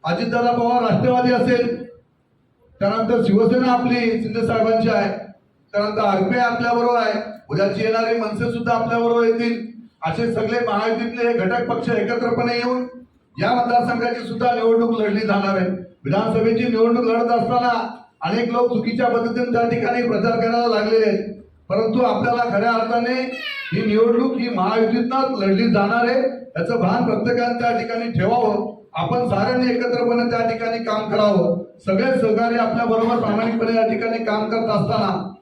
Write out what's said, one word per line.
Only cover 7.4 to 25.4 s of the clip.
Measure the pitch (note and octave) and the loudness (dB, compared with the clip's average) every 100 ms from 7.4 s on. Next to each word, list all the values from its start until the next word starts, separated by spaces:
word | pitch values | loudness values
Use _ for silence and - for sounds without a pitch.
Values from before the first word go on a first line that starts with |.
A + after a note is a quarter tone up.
| - | -8
उद्याची | D#3 G3+ G3 | -2 0 0
येणारे | A3 A3 A3+ A#3 | 0 0 0 -2
मनसे | G#3+ G#3+ A#3 | -2 -4 -4
सुद्धा | A#3 A#3 | -4 -2
आपल्याबरोबर | A#3 A3+ A#3 A#3 A#3 | -2 0 0 2 2
येतील. | A3+ A3+ A#3 A3+ - - - _ E3 | 2 2 -2 -4 -8 -16 -20 _ -6
असे | - A#3 | -2 -2
सगळे | A3+ G#3+ A#3+ A3 | -2 -2 -2 0
महायुतीतले | G#3 A3+ A3 A#3 A#3+ A#3 | -2 0 -2 -4 -2 0
हे | |
घटक | A3 F#3+ A#3+ A#3+ | 0 0 -2 -2
पक्ष | A#3+ - | -4 -2
एकत्रपणे | A#3 G3+ A#3 B3 A#3 A#3+ | -2 0 -2 -2 0 0
येऊन | A#3+ B3 B3+ B3+ - - _ _ - | 0 -2 -2 -6 -12 -20 _ _ -4
या | G#3+ | 0
मतदारसंघाची | B3 A#3+ A#3+ A#3+ A#3+ A#3 A#3 A#3 | 0 2 2 2 -2 -2 -4 -6
सुद्धा | A3+ B3 | -2 0
निवडणूक | A3 A3+ A3+ A#3 A3+ | 2 2 4 2 0
लढली | G#3 G#3 | 0 0
जाणार | G#3 G3 G3 F#3+ | 0 0 0 0
आहे. | F3+ - - - C3 | 0 -4 -10 -12 -2
विधानसभेची | F#3+ A3+ A3 A3 A#3 | 0 0 2 2 2
निवडणूक | B3 A3 A#3 A#3+ A3+ | 0 2 4 4 2
लढत | A3+ A#3 | 2 2
असताना | A#3 A#3 B3 B3 A#3 - - - _ | 0 2 2 2 0 -4 -10 -20 _
अनेक | E3 A3+ A#3 | -4 -2 0
लोक | B3 A#3+ | 0 2
चुकीच्या | G#3 A3+ A#3 A#3+ | 0 -2 0 0
पद्धतीने | A#3 A#3 B3 A#3+ | 2 -2 -2 0
त्या | A#3 A#3 | 0 0
ठिकाणी | A#3 A#3+ B3 A#3+ | 0 0 0 0
प्रचार | G#3 A#3 | 0 0
करायला | A#3 A3+ A#3 A#3+ | 0 0 0 2
लागलेले | G#3+ G#3+ A3 G#3 | 0 2 2 2
आहेत, | F#3+ - - - _ _ | 0 -4 -12 -18 _ _
परंतु | G3 A3+ A3+ | -2 0 2
आपल्याला | B3 - B3 A#3+ A#3 G3+ | 0 0 0 0 0 0
खऱ्या | A#3 | 0
अर्थाने | A3+ A#3 A#3 A#3+ B3+ C4 - - - - | 0 0 -2 0 -2 -4 -8 -10 -10 -6
ही | F3+ G#3+ | -2 2
निवडणूक | G#3+ A#3 A#3+ - - | 4 4 4 2 0
ही | A#3+ | -2
महायुतीतनंच | F#3+ F#3+ A3 A3 B3 A#3+ C4+ C4 B3 | 0 0 2 2 2 0 0 0 0